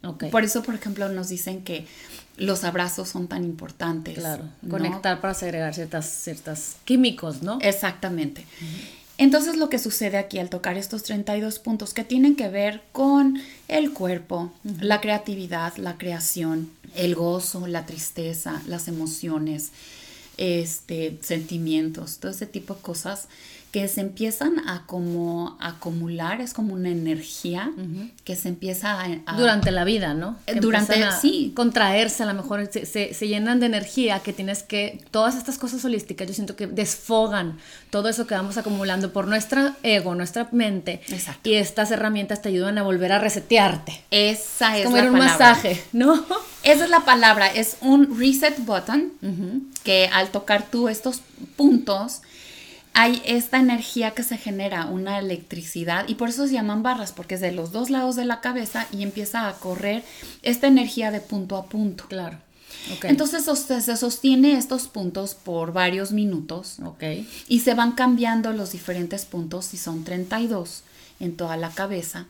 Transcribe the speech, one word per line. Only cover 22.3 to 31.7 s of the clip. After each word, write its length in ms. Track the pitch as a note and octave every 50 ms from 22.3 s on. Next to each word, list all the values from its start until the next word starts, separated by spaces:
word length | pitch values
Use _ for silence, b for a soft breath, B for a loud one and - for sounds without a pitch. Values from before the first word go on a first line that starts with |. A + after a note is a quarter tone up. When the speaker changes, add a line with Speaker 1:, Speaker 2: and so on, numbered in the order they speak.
Speaker 2:
ese 160 | F#3+ F#3+ G#3+
tipo 280 | G3+ - G3 F#3 - G3
de 60 | F#3+
cosas 460 | - - E3+ E3 - F#3 G3+ G3 - B B B B B B B B B
que 140 | - G#3 G3
se 140 | G3 - G3+
empiezan 680 | G3 G3 F#3+ - A3 A3 A3 - C#4+ D#4 E4+ D#4 D#4+
a 180 | - F3+ F3 -
como 720 | - F3+ F3+ F3 F3 E3+ E3+ E3+ E3+ E3+ E3+ E3+ - - -
acumular, 800 | - E3+ E3+ E3 - F3 E3 E3 E3 E3+ E3+ E3 E3 E3+ G3 A3+
es 140 | B3+ A#3+ -
como 180 | - A3 G#3+
una 160 | F#3+ F#3 F3+ F3+
energía 800 | F3 E3+ E3 D#3+ D#3 D#3+ D#3 - - - - F3 F3 F#3 G#3 C#4 D#4+
Speaker 1:
Ujú. 320 | F#3+ F#3 F3 D#3+ F#3+ G3+ A#3+ - - _
Speaker 2:
que 100 | - F3+
se 140 | F3 - F#3
empieza 500 | F3 E3+ - F#3+ F#3 F#3 - G#3 G#3 F#3+
a, 80 | F#3 F3+ E3+ D#3+ -
a 100 | - -
Speaker 1:
Durante 340 | G#3+ B3 A#3 G#3+ G#3 F#3+ G3+
la 120 | F#3 F3+ F3
vida, 300 | F#3+ A3+ G#3+ F#3+ D#3+ D3
¿no? 240 | D#3+ E3+ G3 A#3 - -
Speaker 2:
Eh, 80 | - G#3+
Speaker 1:
Que 60 | A3+
Speaker 2:
durante, 340 | G#3+ A3+ A3 G#3 G#3 G#3 G#3
Speaker 1:
empiezan 240 | A3 A3 G3+ F#3+ F#3+
a 20 |
Speaker 2:
sí. 320 | - D4 F#4+ F4+ C#4 - -
Speaker 1:
contraerse, 680 | - A#3+ A#3